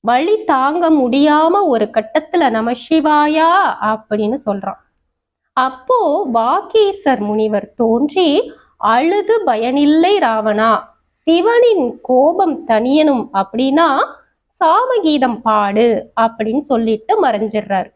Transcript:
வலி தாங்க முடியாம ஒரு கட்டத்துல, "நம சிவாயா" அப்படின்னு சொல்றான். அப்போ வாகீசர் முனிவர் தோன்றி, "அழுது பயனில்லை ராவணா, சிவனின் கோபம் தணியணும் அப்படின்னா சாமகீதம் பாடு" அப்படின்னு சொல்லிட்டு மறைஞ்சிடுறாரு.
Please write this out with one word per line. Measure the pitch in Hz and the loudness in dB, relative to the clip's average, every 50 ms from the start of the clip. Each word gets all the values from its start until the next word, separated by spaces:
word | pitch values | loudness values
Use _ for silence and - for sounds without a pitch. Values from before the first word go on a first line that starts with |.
வலி | - 214 240 247 294 359 427 427 - | -2 0 0 0 2 0 -2 -2 0
தாங்க | - 311 262 262 277 302 349 349 320 | -2 0 0 0 0 -2 0 0 2
முடியாம | 320 294 254 247 226 277 285 302 294 302 311 330 349 403 403 | 2 2 2 0 2 2 2 4 4 2 2 2 2 2 0
ஒரு | 339 254 226 214 214 - | 0 0 0 -2 -2 -2
கட்டத்துல, | 226 214 220 - 311 311 - - 359 330 262 | -4 -4 -2 -4 -4 -4 -2 -2 0 0 0
"நம | - 330 247 233 247 | 0 -2 -4 -4 -6
சிவாயா" | 247 - - 320 320 302 311 302 294 294 302 302 320 311 330 349 381 392 277 - - - | -6 -4 0 0 0 2 2 2 2 2 2 2 2 2 2 2 2 2 0 -2 -4 -4
அப்படின்னு | 214 220 220 220 _ 214 208 220 208 233 277 - | -4 -4 -4 -6 _ -4 -4 -2 -2 -4 -4 -4
சொல்றான். | 220 196 196 190 196 190 - _ _ _ _ _ _ _ _ _ _ _ _ _ _ _ | -6 -6 -6 -6 -10 -12 -12 _ _ _ _ _ _ _ _ _ _ _ _ _ _ _
அப்போ | - 254 262 262 262 - _ 508 494 427 311 285 349 403 277 233 | -2 -2 -2 -4 -8 -4 _ 0 2 2 0 0 -2 -2 -2 -2
வாகீசர் | 233 226 240 277 370 392 - - 440 427 392 392 - - 294 262 220 | -2 0 0 -2 -2 -4 -2 0 0 0 2 0 -2 -2 -2 -2 0
முனிவர் | 208 208 208 214 220 214 214 202 202 - _ | -2 -4 -2 -2 -2 0 -2 -4 -6 -6 _
தோன்றி, | _ 240 226 226 233 277 294 - 381 359 320 285 330 494 - - - _ _ _ | _ -2 0 0 0 0 -2 0 0 0 2 2 0 -2 -2 -8 -20 _ _ _
"அழுது | _ - 208 226 247 277 330 381 415 392 403 440 466 403 | _ -2 0 0 2 2 0 0 -2 0 0 -2 0 0
பயனில்லை | 302 240 214 226 247 254 285 294 294 302 320 330 359 403 403 | -2 -2 -2 -2 -2 0 0 2 2 4 4 2 2 2 2
ராவணா, | 330 240 226 220 214 220 208 208 220 226 220 202 - - _ _ _ _ | 0 0 -2 -2 -2 -2 0 0 2 2 0 0 -2 -8 _ _ _ _
சிவனின் | _ _ _ - 330 339 349 427 466 480 494 480 440 370 269 240 226 - _ | _ _ _ 0 0 2 2 2 2 4 4 4 2 2 0 -4 -6 -10 _
கோபம் | - 254 254 269 302 349 359 392 339 285 - - | 0 2 2 2 2 2 0 0 -2 -2 -6 -2
தணியணும் | - 226 214 220 254 269 302 311 302 277 240 208 - - | -2 0 0 0 2 2 2 2 2 0 0 -4 -4 -4
அப்படின்னா | 196 196 - - 226 254 269 269 302 339 320 269 285 - - - - _ _ _ _ _ _ _ _ 370 | -4 -4 -4 -4 -4 -2 0 2 2 2 2 0 0 -2 -4 -6 -20 _ _ _ _ _ _ _ _ 0
சாமகீதம் | 320 320 403 494 508 508 466 370 311 302 294 247 254 233 214 | 2 2 2 0 0 -2 -2 0 0 0 0 0 -2 -4 -4
பாடு" | 240 226 214 214 208 202 202 208 233 240 226 - - - _ - | -2 -2 0 0 0 0 0 0 2 2 0 -2 -4 -8 _ -2
அப்படின்னு | 233 226 226 - 220 220 220 277 | -2 -2 -2 -4 -6 -4 -4 -4
சொல்லிட்டு | 294 - 269 226 226 226 220 214 - _ - 466 349 | -2 -2 -2 -2 0 -2 -2 -4 -2 _ -2 0 0
மறைஞ்சிடுறாரு. | 269 226 208 214 214 214 208 - - 202 190 - - _ | 0 0 -2 -4 -4 -4 -6 -4 -4 -4 -4 -4 -6 _